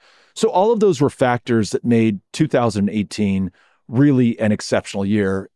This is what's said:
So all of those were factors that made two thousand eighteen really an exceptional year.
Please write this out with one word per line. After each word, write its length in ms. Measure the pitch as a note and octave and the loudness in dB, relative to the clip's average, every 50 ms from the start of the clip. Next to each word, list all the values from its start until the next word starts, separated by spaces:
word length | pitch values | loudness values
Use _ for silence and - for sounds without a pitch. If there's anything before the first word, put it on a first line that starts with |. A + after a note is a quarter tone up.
| _ _ _ _ _ _ - | _ _ _ _ _ _ -8
So 160 | - G#3+ A3 | -2 -2 0
all 240 | - F3+ F#3+ A3 A#3+ | 2 2 2 2 2
of 80 | G#3 | 2
those 220 | G#3+ G3+ E3+ A#2 C#3+ | 2 2 2 2 0
were 80 | B2+ | -2
factors 640 | - - C3+ B2 A#2+ A#2+ - - A#2+ A2+ G#2+ - - | 0 0 0 0 0 -2 -2 -2 0 0 0 0 -4
that 120 | - - | -4 -2
made 360 | A#2+ A#2+ A2+ A2+ A2+ G#2 F#2+ - _ - | 0 2 2 2 2 0 -2 -8 _ -4
two 160 | - D#3 - | -2 -2 0
thousand 400 | - C3 A#2+ A2+ G2+ G#2 G2 G#2 | 0 0 0 0 0 0 -2 -2
eighteen 640 | - G#2+ G2 - - - G#2 G2 F#2+ F#2+ F#2+ F2+ - _ _ _ _ _ _ - | -2 -2 -4 -4 -4 -4 -2 -2 0 -2 -4 -6 -8 _ _ _ _ _ _ -6
really 520 | C3 A#2+ C#3+ D3 C#3 B2+ B2+ A#2 A#2 - | 0 2 2 4 4 4 2 2 0 0
an 100 | A2+ G#2+ | 0 -2
exceptional 540 | G#2+ - - - B2 G#2 - - - G2+ G2 | -2 -2 -4 -4 -4 -4 -4 -4 -6 -6 -2
year. 460 | G2 G#2+ G#2 G2+ F#2+ F#2+ F#2+ F#2+ - _ | -2 0 0 0 0 -2 -4 -6 -8 _